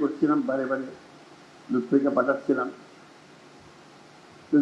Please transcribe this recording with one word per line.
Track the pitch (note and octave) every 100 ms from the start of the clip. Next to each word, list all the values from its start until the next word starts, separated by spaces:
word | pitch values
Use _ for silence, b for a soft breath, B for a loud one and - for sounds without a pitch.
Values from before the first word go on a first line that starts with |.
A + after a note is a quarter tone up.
করছিলাম, | C#3+ - D3+ D3+ B2+
বারে | C3+ C3
বারে | C3+ B2+ - - - - - - - -
লুৎফরকে | B2 - C#3 C#3 C#3
পাঠাচ্ছিলাম। | C3 C3 - C3 B2 - - - - - - - - - - - - - - - - - -
তো | D3